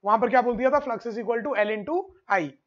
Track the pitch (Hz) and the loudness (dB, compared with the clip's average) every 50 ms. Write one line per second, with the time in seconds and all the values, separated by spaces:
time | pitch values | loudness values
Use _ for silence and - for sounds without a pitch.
0 | - 202 214 226 240 240 233 254 240 247 240 208 254 262 285 285 285 269 226 208 | 2 2 2 2 2 4 4 4 2 2 -2 0 2 2 2 2 0 -2 -8 -6
1 | - 240 208 226 220 196 233 233 208 294 254 202 208 208 220 214 196 - 320 359 | -8 -8 -8 -6 -4 -2 -4 -2 -2 -2 0 0 0 0 0 -4 -4 -4 -4 -4
2 | 381 - - _ _ - 202 190 160 139 - _ _ | -4 -6 -18 _ _ -2 0 0 0 -4 -10 _ _